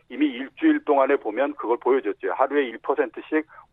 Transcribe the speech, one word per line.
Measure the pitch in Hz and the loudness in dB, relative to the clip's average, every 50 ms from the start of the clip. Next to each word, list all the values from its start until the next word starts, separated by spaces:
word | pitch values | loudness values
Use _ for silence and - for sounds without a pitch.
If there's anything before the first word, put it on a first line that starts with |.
| _ - | _ -12
이미 | - 240 - | -4 -2 -2
일주일 | 147 247 233 135 131 _ - 160 160 151 147 - | -2 -2 -4 -12 -12 _ 0 2 2 2 2 2
동안에 | - 147 139 135 135 143 | 2 2 4 4 4 2
보면 | 135 - 113 104 117 139 143 143 | 0 0 -2 -2 -2 -2 -2 -4
그걸 | - - 107 120 117 | -6 -2 -2 -2 0
보여줬죠. | - 123 131 135 123 104 95 - - 95 | 2 2 2 2 0 -2 -6 -4 -4 -4
하루에 | 87 - 131 139 139 147 139 | 0 0 0 0 2 0 -2
일 | 120 113 107 | -2 -4 -10
퍼센트씩 | - - 139 - 143 117 - 127 - - - 156 151 _ - - - _ | -4 -4 -2 -2 -2 -4 -4 -12 -10 -4 -4 -4 -4 _ -14 -20 -18 _